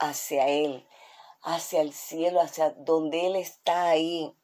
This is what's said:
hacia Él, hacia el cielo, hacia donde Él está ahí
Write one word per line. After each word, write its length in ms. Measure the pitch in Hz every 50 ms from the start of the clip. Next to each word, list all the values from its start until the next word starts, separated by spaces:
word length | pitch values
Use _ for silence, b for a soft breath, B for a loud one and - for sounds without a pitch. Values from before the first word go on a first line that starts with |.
hacia 480 | - 147 143 - - - 151 139 131 139
Él, 360 | 143 147 151 147 135 123 - B B B B B B B B B B B
hacia 420 | B 165 165 165 - - - 165 151
el 100 | 147 143
cielo, 480 | - - - 160 160 165 175 180 180
hacia 300 | 165 147 - 170 156 151
donde 560 | 151 - 143 160 165 160 156 151 151 165 175
Él 100 | 185 190
está 520 | 190 180 - - - - - 170 175 180 170
ahí 460 | 165 156 160 165 170 170 156 139 - _